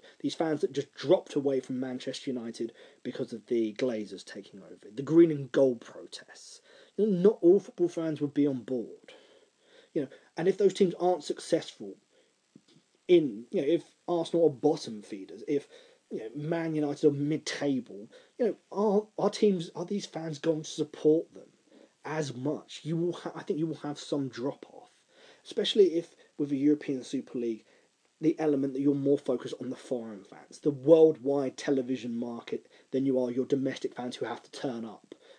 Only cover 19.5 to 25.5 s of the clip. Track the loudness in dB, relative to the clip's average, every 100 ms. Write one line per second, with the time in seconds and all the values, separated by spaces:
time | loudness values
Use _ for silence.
19.5 | 2 -2 -8 -6 -6 -8 -10 -8 -4 -2
20.5 | -2 -4 -6 -8 0 4 4 0 -12 -20
21.5 | _ _ -20 _ _ -8 -6 -6 -6 -6
22.5 | -6 -10 -12 -6 -2 -2 -4 -10 -8 -6
23.5 | -4 -4 -6 -8 -10 -4 -4 -4 -6 -8
24.5 | -8 -14 -20 -20 _ _ _ -20 -20 -8